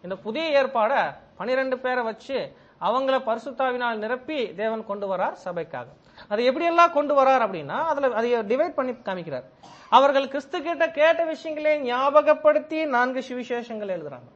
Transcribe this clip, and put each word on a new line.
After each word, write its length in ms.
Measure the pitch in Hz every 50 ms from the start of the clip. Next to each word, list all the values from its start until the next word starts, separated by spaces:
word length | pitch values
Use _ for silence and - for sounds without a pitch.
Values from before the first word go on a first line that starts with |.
| -
இந்த 120 | 180 190 190 -
புதிய 200 | 208 220 302 330 320 294 277
ஏற்பாடை 400 | 269 254 269 233 214 220 277 247 180 147 135 - - - _ -
பன்னிரண்டு 380 | 180 226 262 262 269 262 254 247 254
பேரை 180 | 254 254 254 240 226
வச்சு 280 | 214 220 - - 269 240 160 135 - - - _ _ _ 170
அவங்கள 300 | 185 226 254 269 262 262 262 262 -
பரிசுத்தாவினால் 760 | 226 233 - 294 247 226 269 262 247 247 247 240 226 214
நிரப்பி 340 | 208 220 247 254 254 - 311 294 233 - 156 175
தேவன் 240 | 214 220 226 226 214 220
கொண்டு 160 | 202 208 202 196
வரார் 240 | 190 180 190 269 - - -
சபைக்காக. 420 | 190 175 175 160 - - 123 120 117 - _ _ _ _ - - -
அதை 120 | 208 214 240 254
எப்படியெல்லாம் 440 | 254 302 339 339 339 339 339 339 339
கொண்டு 180 | 285 294 277 294 277
வரார் 240 | 262 262 262 254 233
அப்படின்னா, 320 | 208 196 165 147 139 170 247 311 330
அதுல 200 | 302 285 285 262 233 214
அதை 120 | 233 240 240 233 220 202
divide 260 | 233 262 320 349 - -
பண்ணி 140 | 262 254 240 240 - 208
காமிக்கிறார். 380 | 190 185 170 165 139 127 127 - _ _ - - - - - - -
அவர்கள் 320 | 240 269 277 277 277 277 262 269
கிறிஸ்து 260 | 294 285 - - 359 277
கிட்ட 200 | 330 339 - 330 320 330 285
கேட்ட 260 | 302 320 330 330 339 320
விஷயங்களை 400 | 320 - - 330 311 302 302 302 302 302 277 240
ஞாபகப்படுத்தி 920 | 240 247 269 277 277 302 285 302 302 302 302 302 294 302 294 - 320 311 320 302 262
நான்கு 280 | 240 247 254 262 262 247 -
சுவிசேஷங்கள் 640 | 247 247 247 247 254 240 226 226 226 214 208 196 185
எழுதுறாங்க. 340 | 170 156 143 139 123 120 120 _